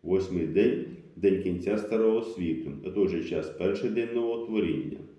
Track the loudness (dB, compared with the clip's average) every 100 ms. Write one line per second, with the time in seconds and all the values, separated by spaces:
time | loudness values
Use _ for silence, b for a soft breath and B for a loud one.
0 | 2 0 2 -2 2 4 4 2 -4 -12
1 | -18 2 4 4 0 -2 0 -2 0 2
2 | 4 2 0 -4 -2 -2 -4 -8 -6 2
3 | 2 2 -2 -4 -4 -2 0 0 0 0
4 | 0 0 -2 -2 -2 0 0 0 -4 -10
5 | -14